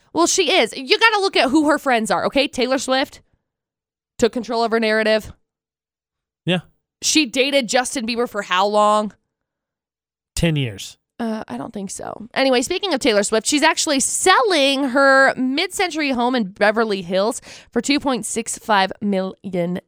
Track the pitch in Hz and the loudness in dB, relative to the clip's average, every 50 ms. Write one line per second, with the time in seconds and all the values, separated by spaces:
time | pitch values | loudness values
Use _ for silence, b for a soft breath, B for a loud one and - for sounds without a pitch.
0 | _ _ - 214 - - - 381 349 285 381 339 240 - - - 262 254 427 - | _ _ 0 0 2 2 2 0 0 2 2 2 2 0 -2 -4 -2 0 2 4
1 | 453 453 427 415 381 392 - 349 269 262 247 320 294 302 294 294 - 277 247 220 | 4 4 4 2 0 0 2 2 2 2 2 2 4 2 0 0 0 0 0 0
2 | 220 202 185 160 - 202 - 277 277 - - - 240 254 262 269 - 254 262 262 | 0 0 -2 0 0 0 0 0 -2 -2 -2 -2 -2 -2 -2 -2 -2 0 0 0
3 | 277 - - - _ _ _ _ _ _ _ _ _ _ _ _ _ _ _ _ | -2 -4 -8 -20 _ _ _ _ _ _ _ _ _ _ _ _ _ _ _ _
4 | _ _ _ - 240 220 - 254 208 - 240 226 233 220 220 226 226 214 214 220 | _ _ _ 0 0 0 0 -2 -8 -4 -2 -2 0 0 0 0 0 2 0 0
5 | 220 214 220 214 - - - _ _ _ _ _ _ _ _ _ _ _ _ _ | 2 2 0 0 -2 -6 -20 _ _ _ _ _ _ _ _ _ _ _ _ _
6 | _ _ _ _ _ _ _ _ - 165 185 175 - _ _ _ _ _ _ - | _ _ _ _ _ _ _ _ -4 -2 -2 -2 -4 _ _ _ _ _ _ -6
7 | - - - 311 302 220 190 269 254 285 277 277 254 185 262 247 254 - - 277 | -2 0 2 2 2 0 0 0 0 2 2 0 0 2 0 0 0 -2 -4 -6
8 | 226 240 240 226 240 240 - 202 196 - 180 185 196 208 208 208 208 208 214 214 | -6 -4 -4 -4 -4 -4 -6 -8 -4 0 0 2 2 2 2 4 4 4 4 2
9 | 214 196 - _ _ _ _ _ _ _ _ _ _ _ _ _ _ _ _ _ | 0 -4 -8 _ _ _ _ _ _ _ _ _ _ _ _ _ _ _ _ _
10 | _ _ _ _ _ _ - - 170 170 156 147 135 113 98 95 - - - _ | _ _ _ _ _ _ -4 -2 0 0 0 0 -4 -6 -8 -12 -14 -16 -18 _
11 | _ _ _ - 240 226 220 220 - - - - - 240 - 202 190 190 - - | _ _ _ -8 -8 -6 -6 -8 -10 -12 -12 -12 -12 -12 -10 -10 -10 -10 -12 -12
12 | - - - - 208 - - - 269 269 254 247 262 - 359 381 403 381 302 254 | -12 -12 -12 -14 -14 -8 -4 0 0 2 2 0 0 -2 -4 -4 -4 -4 -4 0
13 | - 247 208 202 208 - 220 220 - - 294 285 311 311 359 - - 320 285 269 | 0 2 2 2 0 0 -2 -2 0 0 0 2 2 2 2 0 -2 -2 0 0
14 | - - - - - 370 370 494 523 415 359 294 269 277 277 262 285 254 233 285 | -2 -2 -2 0 4 4 4 4 4 2 2 2 2 2 2 0 -2 0 2 4
15 | 277 269 269 269 269 262 - - 254 254 269 302 370 392 - - 381 349 294 311 | 4 6 6 6 6 4 2 0 -2 -2 -2 -2 -4 -4 -2 -4 -4 -4 -2 -4
16 | 294 269 262 240 240 247 262 247 214 180 202 - 202 214 208 226 226 220 196 196 | -2 -2 0 0 0 0 0 -2 -2 -4 -2 0 2 2 2 2 0 0 -2 -4
17 | 180 170 190 190 202 226 - - B B B B B B B 240 - - 285 294 | -4 -2 0 0 0 0 -2 -6 B B B B B B B -4 -2 0 0 0
18 | - 285 254 220 220 - - 226 233 - - - - - 214 196 190 185 - - | 0 -2 -2 -2 -4 -6 -6 -6 -6 -8 -10 -6 -2 0 2 2 2 0 -2 -4
19 | - 202 196 185 190 190 - _ - 202 180 175 170 180 180 190 - | -4 -2 -2 -2 -2 -4 -8 _ -10 -6 -4 -2 -2 -2 -4 -6 -8